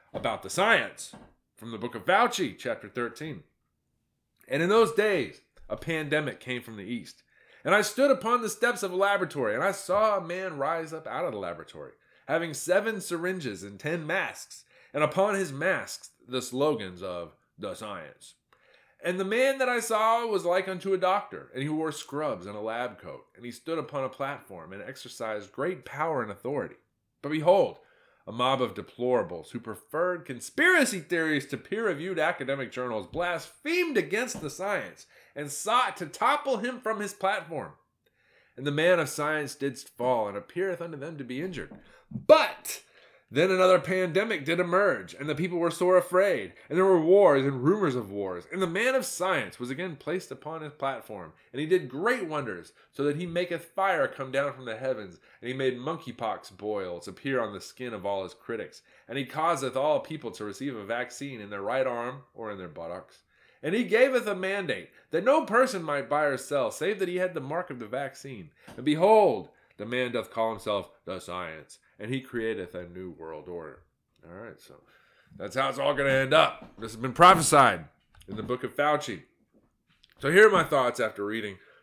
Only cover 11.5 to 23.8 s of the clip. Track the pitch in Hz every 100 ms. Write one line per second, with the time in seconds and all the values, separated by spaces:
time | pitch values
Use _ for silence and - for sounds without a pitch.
11.5 | 82 - 78 69 - _ _ - 160 170
12.5 | 139 160 190 220 202 - 170 180 185 131
13.5 | 95 101 101 147 170 151 185 131 - -
14.5 | - _ _ _ 143 147 160 208 196 170
15.5 | 139 180 147 95 - - _ 113 127 123
16.5 | 123 151 120 95 90 95 87 82 _ _
17.5 | - 98 87 107 92 73 - - - _
18.5 | _ _ _ _ _ 175 185 190 233 269
19.5 | 269 254 240 226 214 220 233 233 196 170
20.5 | 190 190 185 196 185 180 202 - - -
21.5 | 131 147 156 160 151 - 139 151 101 95
22.5 | 104 110 117 123 - 90 64 - - 120
23.5 | 120 160 165